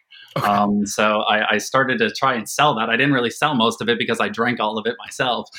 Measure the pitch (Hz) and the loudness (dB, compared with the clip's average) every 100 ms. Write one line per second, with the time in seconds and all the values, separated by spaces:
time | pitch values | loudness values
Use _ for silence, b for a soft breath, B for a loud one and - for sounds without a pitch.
0 | _ B B - 104 101 104 104 101 - | _ B B -4 0 2 2 2 0 0
1 | 107 107 110 107 110 107 - 131 131 117 | 2 2 0 0 2 0 0 0 0 0
2 | 110 - 135 120 107 - 147 113 113 113 | -2 0 0 0 -4 0 2 2 0 2
3 | 139 135 120 - 151 135 113 110 113 117 | 2 2 0 0 0 2 2 2 0 0
4 | 117 113 104 104 117 117 107 110 110 120 | 0 0 -2 -2 -2 0 -2 -2 -6 -6
5 | 101 - 127 110 - | -10 -4 -2 -2 -6